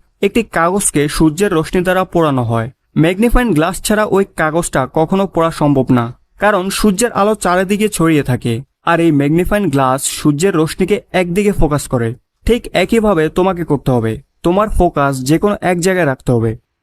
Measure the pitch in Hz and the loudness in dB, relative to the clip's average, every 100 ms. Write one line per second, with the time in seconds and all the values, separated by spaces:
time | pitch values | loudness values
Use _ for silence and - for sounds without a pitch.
0 | _ _ 202 240 220 175 165 196 - 151 | _ _ -2 -2 -2 0 0 0 -2 -2
1 | 147 - 160 151 202 170 160 190 180 185 | -2 2 0 2 0 0 -2 -2 0 -2
2 | 185 175 160 131 117 117 117 - _ - | 0 0 0 0 -2 -2 -4 -10 _ 0
3 | 156 190 233 247 247 151 165 185 - 208 | 0 2 2 2 2 0 0 -2 -2 -2
4 | 214 190 196 - 160 156 170 156 131 - | 0 0 -2 -2 -2 -2 -2 -2 -2 -2
5 | 160 190 196 - 165 - 147 139 127 123 | 0 0 -2 0 -2 0 0 2 2 2
6 | 120 - _ - 202 208 190 - 214 185 | 0 -8 _ -2 0 0 -2 0 0 2
7 | 240 - 202 214 185 180 190 202 214 - | 0 0 0 0 0 0 0 0 -2 0
8 | 165 156 139 123 120 117 139 _ - 165 | 2 2 0 -2 -2 -6 -8 _ -2 2
9 | 170 143 143 165 180 208 196 135 131 131 | 2 2 2 2 2 0 0 0 2 0
10 | - - 151 147 190 175 156 - 190 208 | -4 -2 0 0 0 0 -2 -2 -2 -2
11 | - 180 180 175 208 190 156 147 - 127 | -2 -2 -2 0 0 2 2 0 -2 -2
12 | 117 120 _ _ - 233 - - 190 226 | -2 -6 _ _ -2 -2 -2 -2 0 2
13 | 214 180 156 175 185 180 165 143 - 123 | 2 2 0 0 0 0 -2 -2 0 0
14 | 110 110 - _ 170 185 214 - 175 160 | 0 -6 -12 _ -2 0 0 2 0 0
15 | 139 135 127 160 202 202 170 180 175 185 | -2 -2 0 0 0 -2 -2 -2 0 0
16 | 151 131 - 120 113 110 _ _ | 0 -2 0 0 0 -4 _ _